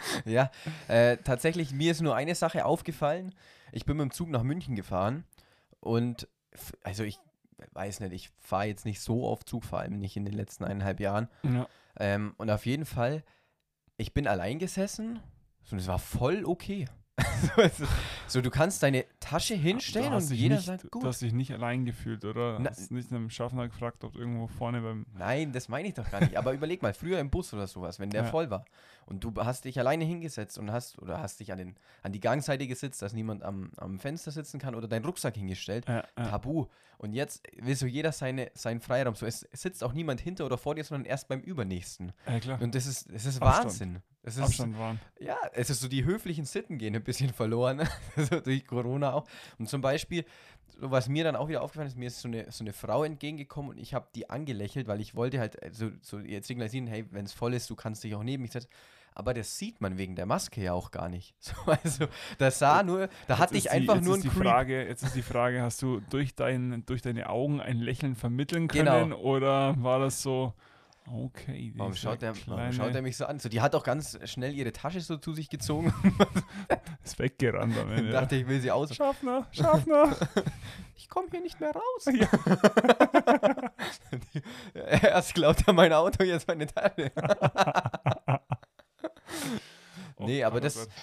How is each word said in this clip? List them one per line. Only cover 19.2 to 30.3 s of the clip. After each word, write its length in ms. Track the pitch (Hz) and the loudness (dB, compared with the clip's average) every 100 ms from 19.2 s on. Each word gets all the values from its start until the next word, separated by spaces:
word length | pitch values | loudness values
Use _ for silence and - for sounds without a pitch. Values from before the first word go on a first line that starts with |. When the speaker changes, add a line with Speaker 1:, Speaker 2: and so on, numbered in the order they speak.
| - 156 - 208 | -4 -2 -2 0
Speaker 1:
hinstellen 540 | 156 226 - - 269 | 2 0 -2 -2 0
Speaker 2:
Du 60 | 208 | 0
hast 80 | |
Speaker 1:
und 60 | 156 | 0
Speaker 2:
dich 80 | 120 | 2
Speaker 1:
jeder 160 | 120 - | 4 4
Speaker 2:
nicht, 100 | 175 | 0
Speaker 1:
sagt, 240 | 185 - | -8 -10
„Gut.“ 140 | 233 | -6
Speaker 2:
du 40 | 131 | -4
hast 140 | 123 | -2
dich 100 | 120 | -2
nicht 180 | 117 135 | 0 -2
allein 320 | 110 120 127 120 | -4 -2 0 -2
gefühlt, 400 | 117 113 110 104 | -4 -6 -6 -6
oder? 320 | 117 120 110 | -2 -2 -2
Speaker 1:
Na, 100 | 131 | -4
Speaker 2:
Hast 220 | - 185 | -6 -8
nicht 200 | 123 120 | -8 -6
einem 180 | 120 110 | -6 -6
Schaffner 380 | - 120 127 120 | -6 -4 -4 -6
gefragt, 360 | - 117 - | -6 -8 -8
ob 120 | 110 - | -12 -8
irgendwo 320 | 120 117 113 | -6 -4 -6
vorne 340 | - 120 120 | -6 -4 -4
beim 240 | 113 110 - | -4 -6 -10
Speaker 1:
Nein, 380 | 101 92 135 156 | -6 -4 -2 -2
das 180 | 127 - | -6 -6
meine 180 | 123 196 | -6 -6
ich 60 | |
doch 160 | 147 110 | -6 -6
gar 120 | 101 | 2
nicht. 160 | 151 101 | 2 2
Aber 160 | 127 | 0
überleg 280 | 139 156 180 | -2 -4 -2
mal, 120 | 110 | -2
früher 260 | 98 160 185 | -2 -2 -2
im 100 | 139 | 0
Bus 240 | 160 175 | -2 -4
oder 140 | 107 95 | -6 -8
sowas, 320 | 95 87 90 | -8 -10 -6
wenn 100 | 98 | -4
der 140 | 104 | -2
Speaker 2:
Ja. 60 | 113 | 0
Speaker 1:
voll 200 | 156 160 | 0 -2
war 160 | 98 - _ - - - | -4 -8 _ -20 -20 -12
und 180 | 95 | -8
du 100 | 117 101 | -6 -2
hast 280 | 110 127 131 | -2 -2 -4
dich 120 | 127 | 0
alleine 260 | 123 160 160 | 2 2 0
hingesetzt 520 | 170 165 | -2 -6